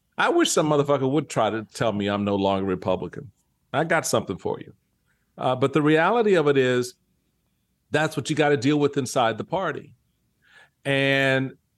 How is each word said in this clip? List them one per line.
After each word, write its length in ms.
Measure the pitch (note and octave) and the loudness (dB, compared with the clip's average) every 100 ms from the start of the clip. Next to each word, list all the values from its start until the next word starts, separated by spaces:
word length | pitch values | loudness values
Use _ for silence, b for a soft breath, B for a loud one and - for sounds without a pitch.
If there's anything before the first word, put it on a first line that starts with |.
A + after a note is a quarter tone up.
| _ - | _ -2
I 120 | A3 | 0
wish 200 | E4+ D4 | 2 2
some 180 | F#3 D3+ | 0 2
motherfucker 400 | D3 C#3+ C#3 C3 | 2 2 0 0
would 200 | D3+ C#3 | -2 -2
try 220 | C3+ G#2+ | -2 0
to 140 | A2 G#2+ | -2 -8
tell 200 | - A#2 | -4 -2
me 160 | G2+ G2+ | 0 -2
I'm 160 | G2+ | -2
no 100 | G2+ | 0
longer 320 | G2+ G2 F#2+ F#2+ | 0 0 0 -2
Republican. 640 | F2+ F#2+ F#2 F2+ - - _ _ _ _ | -2 -2 -4 -6 -12 -18 _ _ _ _
I 120 | C3 | -4
got 240 | E3 E3 - | 0 -2 0
something 300 | A#2 - F#2 | -2 -2 -8
for 200 | - - | -8 -8
you. 140 | - - _ _ _ _ _ - | -12 -20 _ _ _ _ _ -6
Uh, 160 | C3 | -4
but 180 | B2 C3+ | 0 0
the 100 | D#3+ | 2
reality 520 | D3 D#3 F3 A#3+ G#3+ | 2 4 2 2 2
of 140 | F3 D3 | 4 4
it 100 | C3+ | 2
is, 360 | B2+ B2 B2 - _ _ _ _ _ _ _ _ _ | 2 0 -2 -10 _ _ _ _ _ _ _ _ _
that's 240 | D3 D#3 D3 | -2 -2 -4
what 120 | B2 | -4
you 60 | |
gotta 220 | D3+ D3 C#3+ | 0 2 2
deal 240 | C3 D3+ | 2 2
with 160 | C#3+ C#3+ | 2 0
inside 420 | B2 C3+ A2+ G#2+ | -2 0 0 -2
the 60 | |
party. 500 | G#2 F3 E3+ C3+ - _ _ _ _ _ b b b _ | -6 -4 -4 -6 -14 _ _ _ _ _ b b b _
And 680 | C#3 C#3 C#3 C#3 C3+ C3 C3 - _ | -2 0 2 2 2 0 -2 -10 _